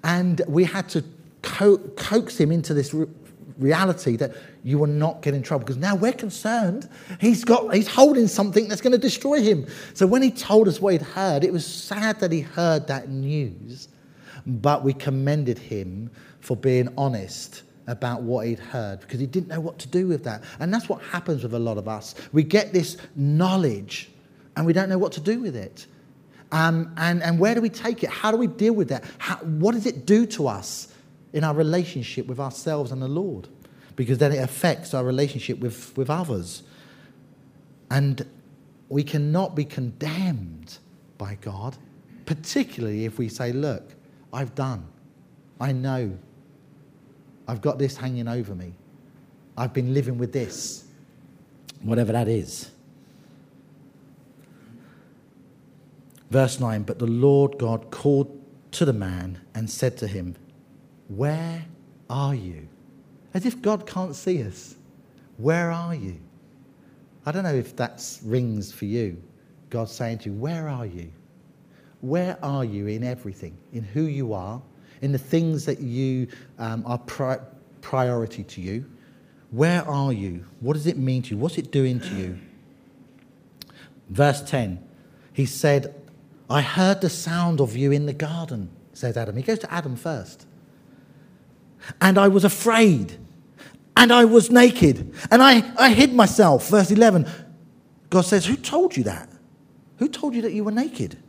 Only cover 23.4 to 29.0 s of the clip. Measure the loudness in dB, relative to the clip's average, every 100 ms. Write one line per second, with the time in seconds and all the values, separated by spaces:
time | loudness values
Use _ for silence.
23.4 | 2 2 2 -2 -8 -14 -14 -20 _ -20
24.4 | -14 -2 2 2 2 0 -2 -2 -2 -2
25.4 | -4 -8 -10 -14 -20 -20 -20 -20 -20 -20
26.4 | -4 2 2 2 -2 -4 -2 0 0 2
27.4 | 4 2 -2 -2 -6 -4 -6 -2 0 2
28.4 | 0 2 2 2 0 -2